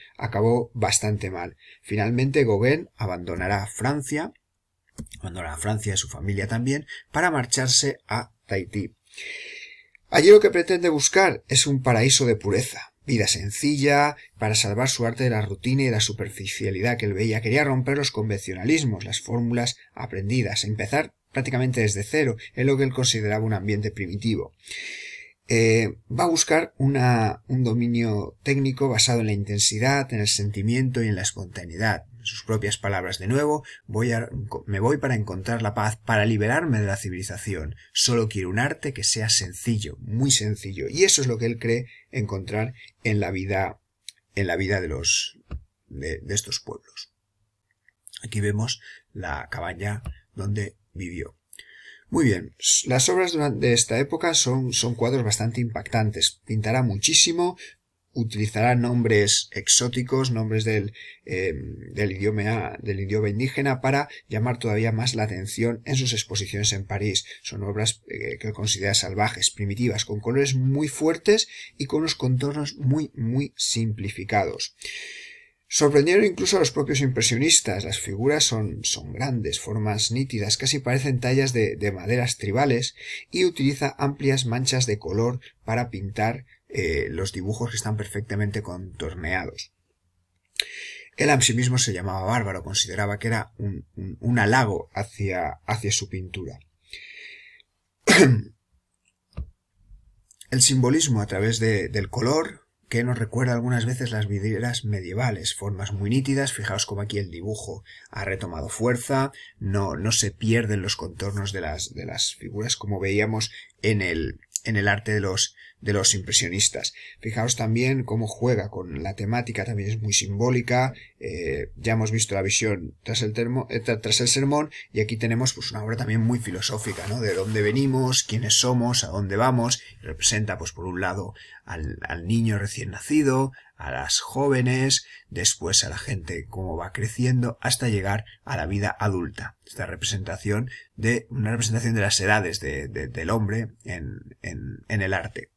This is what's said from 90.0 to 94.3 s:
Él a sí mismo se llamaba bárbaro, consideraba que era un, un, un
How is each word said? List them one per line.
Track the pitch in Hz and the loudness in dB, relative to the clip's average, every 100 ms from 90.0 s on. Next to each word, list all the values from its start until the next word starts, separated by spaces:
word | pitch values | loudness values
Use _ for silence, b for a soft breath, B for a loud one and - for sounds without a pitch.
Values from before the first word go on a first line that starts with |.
| _ _ _ _ _ - B B B B B - | _ _ _ _ _ -6 B B B B B 0
Él | 147 | 4
a | 143 | 6
sí | 110 | 4
mismo | 113 123 127 | 2 2 2
se | 120 | 0
llamaba | 90 95 92 92 | 0 -4 -2 0
bárbaro, | 120 101 92 85 | 0 0 -4 -4
consideraba | 92 - 95 101 104 | -2 -2 -2 -2 -2
que | 117 | -2
era | 113 - _ | -2 -4 _
un, | 104 95 - - | -6 -6 -10 -12
un, | 95 - | -10 -4
un | - | 0